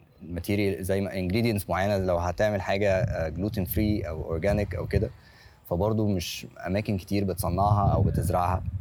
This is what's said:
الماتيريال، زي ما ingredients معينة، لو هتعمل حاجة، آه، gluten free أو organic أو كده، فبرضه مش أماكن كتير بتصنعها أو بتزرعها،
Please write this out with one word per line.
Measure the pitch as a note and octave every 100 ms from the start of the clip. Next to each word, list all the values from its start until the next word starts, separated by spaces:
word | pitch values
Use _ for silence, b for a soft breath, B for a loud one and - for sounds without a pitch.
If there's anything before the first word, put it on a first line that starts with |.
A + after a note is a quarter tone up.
| - -
الماتيريال، | E2 E2+ E2+ G2+ G2 F#2+
زي | F2+ G2
ما | G2
ingredients | F#2+ F2+ G#2+ A#2 G#2 -
معينة، | F2 G2 G2+
لو | F#2 E2+
هتعمل | F2 F2 G#2+ G2+
حاجة، | F#2 G2 G2+
آه، | F#2 F2+ F2 D#2+
gluten | E2 G#2 G2 F2+
free | - G#2+ G#2 D#2+
أو | D#2+ D#2 E2
organic | G2 G2+ G#2 F#2
أو | -
كده، | - - B B B B B -
فبرضه | E2+ G#2 A2 G#2
مش | F#2+ - - - - E2+
أماكن | G2 A2 G2
كتير | - G2+
بتصنعها | G2 F2 E2+ F2 G2+ G#2 G2
أو | E2
بتزرعها، | - - - F2+ F2 F2+ - -